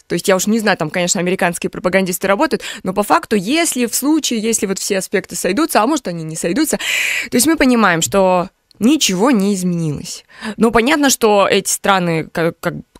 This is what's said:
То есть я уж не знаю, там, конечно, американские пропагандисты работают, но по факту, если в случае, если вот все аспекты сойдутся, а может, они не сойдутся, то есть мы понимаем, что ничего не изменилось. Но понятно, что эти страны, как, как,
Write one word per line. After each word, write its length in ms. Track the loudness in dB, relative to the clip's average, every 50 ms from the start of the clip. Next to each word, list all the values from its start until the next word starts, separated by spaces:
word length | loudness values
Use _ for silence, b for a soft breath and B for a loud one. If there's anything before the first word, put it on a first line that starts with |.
| _
То 60 | -6 -6
есть 140 | -2 0 2
я 60 | 2
уж 100 | 2 2
не 120 | 0 0 0
знаю, 180 | 0 -2 -4
там, 120 | -4 -4 -4
конечно, 300 | -4 -4 -2 -2 -2 -2
американские 500 | -2 -2 -2 0 -2 -2 -2 -4 -6 -8
пропагандисты 580 | -6 -4 -2 0 0 0 0 -2 -2 -2 -2
работают, 360 | 0 0 0 0 0 -2 -4 B B B -8 -8
но 100 | -4 -2
по 100 | -2 0
факту, 320 | 2 0 0 2 0 -2
если 500 | -2 0 0 0 0 0 0 -2 -2 -2
в 80 | -2 -2
случае, 440 | -2 0 0 0 0 0 -2 -2 -2
если 260 | 0 -2 0 0 -2
вот 140 | -2 -4 -4
все 180 | -4 -4 -4
аспекты 380 | -4 -2 -2 -4 -4 -4 -6 -8
сойдутся, 480 | -4 -4 -2 0 0 0 2 2 2 2
а 40 |
может, 200 | 2 0 -2 -4
они 160 | -6 -8 -8 -8
не 140 | -10 -8
сойдутся, 400 | -6 -4 -2 -2 -2 0 0 -2
то 580 | -4 -4 -4 -4 -2 -2 -4 -4 -6 -4 -2 0
есть 100 | 2 2
мы 100 | 2 4
понимаем, 440 | 4 4 4 4 4 4 4 2 2
что 460 | 0 0 2 2 4 4 2 2 0 -2 -8 _ _ _ _ 0
ничего 500 | 2 2 2 2 2 0 2 2 2 4
не 220 | 4 2 2 0 0
изменилось. 720 | -2 -2 -2 -2 -2 -2 -4 -4 -6 -10 -12 -16 -16 -18 B B B -12 -10 0
Но 140 | 2 2 4
понятно, 380 | 4 4 4 4 2 2 2 2
что 380 | 2 2 2 4 4 4 4 4
эти 180 | 2 0 0 -2
страны, 600 | -4 -2 0 0 0 2 0 0 -2 -2 -4 -4
как, 260 | -4 -2 -2 -2 -2 _
как, 140 | -6 -6 -6 -8 -12 _ -20 _